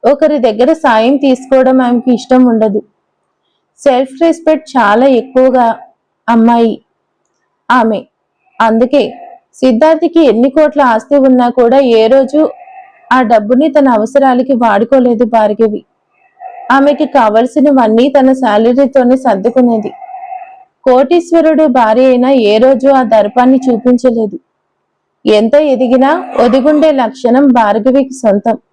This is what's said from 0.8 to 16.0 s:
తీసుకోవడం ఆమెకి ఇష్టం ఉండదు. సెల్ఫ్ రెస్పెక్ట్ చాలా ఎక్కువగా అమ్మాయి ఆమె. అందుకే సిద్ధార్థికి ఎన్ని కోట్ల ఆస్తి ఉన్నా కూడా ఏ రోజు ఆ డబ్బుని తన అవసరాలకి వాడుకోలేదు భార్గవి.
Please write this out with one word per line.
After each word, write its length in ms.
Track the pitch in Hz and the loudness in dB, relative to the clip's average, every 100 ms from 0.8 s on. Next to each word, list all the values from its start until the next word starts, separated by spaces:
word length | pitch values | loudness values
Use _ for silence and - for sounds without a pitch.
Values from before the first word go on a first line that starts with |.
| 302 220 226 277 | 0 0 0 0
తీసుకోవడం 640 | 277 254 - 262 262 262 | 0 -2 0 0 2 0
ఆమెకి 320 | 247 247 254 | 0 -2 -2
ఇష్టం 320 | 233 - 254 254 | -4 0 0 2
ఉండదు. 360 | 226 220 208 - _ _ _ _ _ _ _ _ _ | 0 -2 -4 -8 _ _ _ _ _ _ _ _ _
సెల్ఫ్ 440 | 277 254 262 269 | -2 -2 -4 -2
రెస్పెక్ట్ 480 | 330 320 - 311 - | -4 -2 -2 -4 -4
చాలా 360 | 262 208 214 269 | -2 0 2 2
ఎక్కువగా 720 | 254 - 254 262 254 233 220 - _ _ _ - | 0 -2 0 0 2 -2 -4 -12 _ _ _ -2
అమ్మాయి 520 | 233 226 233 233 196 _ _ _ _ _ _ _ _ _ | 0 2 2 0 -4 _ _ _ _ _ _ _ _ _
ఆమె. 320 | 254 226 202 - _ _ _ _ _ | -2 0 -4 -10 _ _ _ _ _
అందుకే 520 | 226 226 247 277 202 - - - _ | -2 0 0 0 -2 -8 -20 -20 _
సిద్ధార్థికి 720 | - 262 226 311 320 339 330 302 | -4 -2 2 0 0 0 0 2
ఎన్ని 240 | 220 262 | 2 0
కోట్ల 320 | 269 302 294 | 0 0 0
ఆస్తి 340 | 262 220 - 285 | 0 -2 -2 0
ఉన్నా 340 | 269 254 240 | 2 2 0
కూడా 300 | 247 240 262 | 0 0 2
ఏ 280 | 269 226 220 | 2 2 2
రోజు 420 | 269 269 294 311 - - - - _ _ | 2 0 0 -2 -4 -20 -20 -20 _ _
ఆ 80 | 254 | -2
డబ్బుని 480 | 233 226 208 247 311 | 0 -2 0 0 0
తన 180 | 285 269 | 0 0
అవసరాలకి 640 | 226 214 285 269 247 262 | 0 0 0 0 0 -2
వాడుకోలేదు 720 | 254 233 202 233 269 247 226 233 | -2 0 0 0 0 0 0 -2
భార్గవి. 600 | 226 214 208 226 208 _ _ | 0 -2 0 -2 -4 _ _